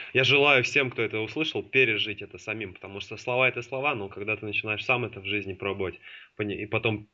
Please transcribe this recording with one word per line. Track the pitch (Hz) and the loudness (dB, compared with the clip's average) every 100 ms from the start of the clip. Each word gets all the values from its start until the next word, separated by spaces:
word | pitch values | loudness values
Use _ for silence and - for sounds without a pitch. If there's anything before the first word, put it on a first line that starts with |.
| - | 0
я | 123 | 2
желаю | 127 139 143 135 | 6 6 8 6
всем, | 120 147 131 | 6 2 2
кто | - | 0
это | 110 110 | -2 -2
услышал, | 110 147 156 - | -4 -2 -2 -4
пережить | - 131 123 104 101 101 | 0 4 4 4 -2 -4
это | 101 - | -10 -12
самим, | - 107 101 | -8 -8 -8
потому | 87 98 98 | -10 -12 -12
что | - 107 | -10 -8
слова — | - 123 127 | -2 2 2
это | 120 | 2
слова, | 117 131 143 127 | -6 -4 -2 -2
но | 98 | -6
когда | 98 104 107 | -8 -4 -4
ты | 107 | -2
начинаешь | 101 110 104 | -4 -4 -4
сам | - 123 113 | 0 0 -2
это | 98 | -6
в | 95 | -4
жизни | 104 98 | -4 -4
пробовать, | 92 101 98 92 - - - - - | -6 -4 -2 -4 -6 -16 -20 -20 -6
пони-, | 104 98 | -6 -4
и | 104 | -2
потом | 110 113 107 - | 0 0 -2 -6